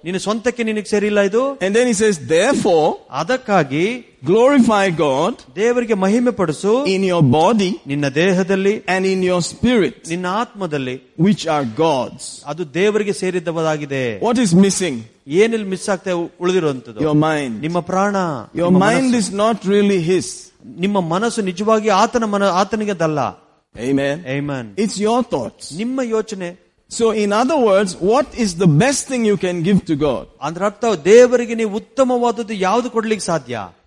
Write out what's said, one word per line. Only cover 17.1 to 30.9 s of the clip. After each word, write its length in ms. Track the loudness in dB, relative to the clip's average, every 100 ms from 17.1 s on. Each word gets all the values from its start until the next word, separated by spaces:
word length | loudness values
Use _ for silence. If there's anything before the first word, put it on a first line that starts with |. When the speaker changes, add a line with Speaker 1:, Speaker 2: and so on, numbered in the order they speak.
| 2
Speaker 2:
mind. 440 | 2 0 -4 -6
Speaker 1:
ನಿಮ್ಮ 200 | -4 -6
ಪ್ರಾಣ, 360 | -2 -2 0 0 -4 -6 -8 -4
Speaker 2:
Your 140 | 2
Speaker 1:
ನಿಮ್ಮ 140 | 4
Speaker 2:
mind 240 | 4 2 2
Speaker 1:
ಮನಸ್ಸು. 200 | 0 -2
Speaker 2:
is 100 | -2
not 180 | 0 0 0
really 260 | 2 2 2 0
his. 180 | 0 -2 -12 -20 _ -20 -6
Speaker 1:
ನಿಮ್ಮ 220 | -2 -2
ಮನಸ್ಸು 420 | 0 -2 -2 -2
ನಿಜವಾಗಿ 460 | -4 -2 0 2 2
ಆತನ 360 | 2 2 0
ಮನ-, 280 | -2 0 2
ಆತನಿಗೆದಲ್ಲ. 680 | 2 0 -2 -4 -2 -2 0 -4 -6 _ _ _ -8
Speaker 2:
Amen. 380 | -2 0 0 -4 -6
Speaker 1:
Amen. 500 | -6 -6 -8 -8 -4
Speaker 2:
It's 200 | -4 -2
your 220 | 0 0
thoughts. 540 | -2 -4 -6 _ -14 -8
Speaker 1:
ನಿಮ್ಮ 240 | -6 -4
ಯೋಚನೆ. 680 | -2 -4 -4 -8 -10 -12 _ _ _
Speaker 2:
So 140 | -2 0
in 200 | 2 0
other 260 | 2 2 2 4
words, 200 | 4 2 -2 0
what 180 | 2 0 -2
is 120 | -4
the 160 | 2 2 4
best 180 | 2 0 -4
thing 140 | -2
you 120 | 0 0
can 200 | -2 -2
give 180 | 2 0 0
to 60 | -2
God? 300 | 0 -2 -8 _
Speaker 1:
ಅಂದ್ರ 220 | -10 -4
ಅರ್ಥ, 200 | -6 -2 -2